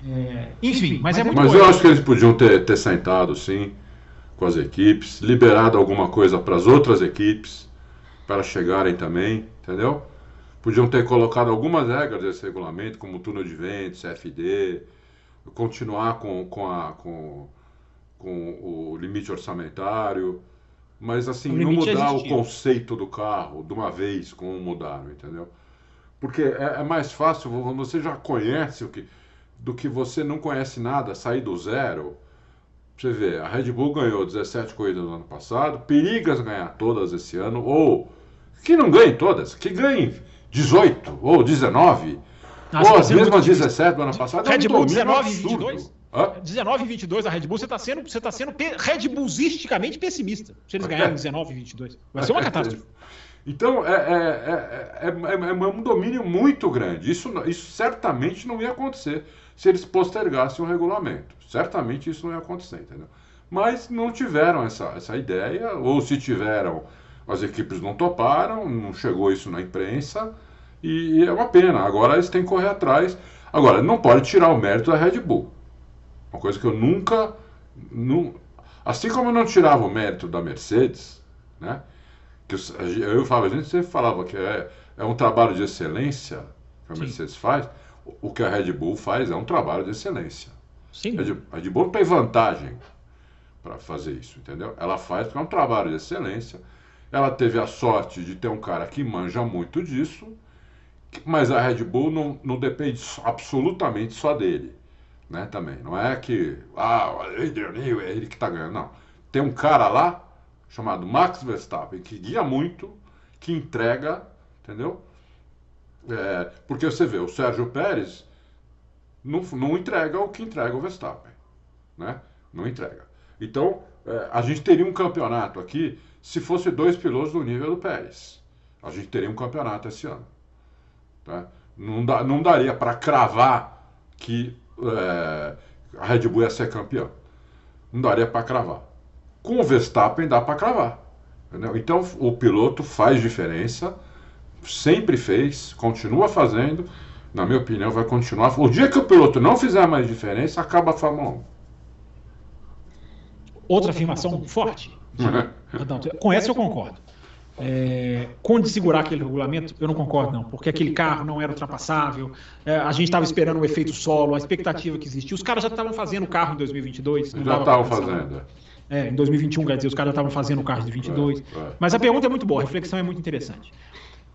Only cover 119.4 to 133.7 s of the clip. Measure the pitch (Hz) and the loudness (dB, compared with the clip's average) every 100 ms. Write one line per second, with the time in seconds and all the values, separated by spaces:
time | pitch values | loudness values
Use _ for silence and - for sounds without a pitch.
119.4 | 180 127 139 180 180 185 156 180 202 214 | -6 -4 -2 -2 -2 -4 -2 -4 -6 -8
120.4 | 226 151 120 127 180 - - - - - | -12 -6 -6 -6 -8 -10 -14 -14 -20 -20
121.4 | _ _ _ _ _ - 95 131 - _ | _ _ _ _ _ -16 -14 -14 -18 _
122.4 | _ 85 113 120 - - - _ - - | _ -10 -10 -10 -12 -16 -20 _ -20 -16
123.4 | 110 139 180 - - _ - 113 - 120 | -8 -2 -2 -2 -12 _ -10 -10 -6 -4
124.4 | 120 151 - 170 185 180 180 175 113 117 | -2 0 4 4 2 -2 -4 -4 -4 -4
125.4 | 98 92 90 147 151 - - _ - 156 | -6 -10 -10 -6 -6 -8 -20 _ -12 -8
126.4 | - 175 180 135 175 175 156 131 151 165 | -4 -2 -2 0 2 2 -2 -2 -4 -4
127.4 | 120 123 156 180 190 135 - - - - | -4 -4 -4 -4 -6 -8 -10 -20 -20 -20
128.4 | _ _ _ _ 78 90 98 120 104 110 | _ _ _ _ -16 -14 -8 -6 -6 -6
129.4 | 123 151 117 104 113 - 147 120 - _ | -8 -8 -8 -8 -12 -14 -14 -14 -18 _
130.4 | _ _ _ _ _ _ _ _ 78 87 | _ _ _ _ _ _ _ _ -14 -14
131.4 | 87 - _ - 104 110 120 120 135 143 | -14 -20 _ -16 -8 -4 0 0 0 0
132.4 | 175 147 131 - 120 117 151 135 110 107 | 4 4 2 -2 -4 -4 2 2 4 4
133.4 | 131 120 - | 4 2 -2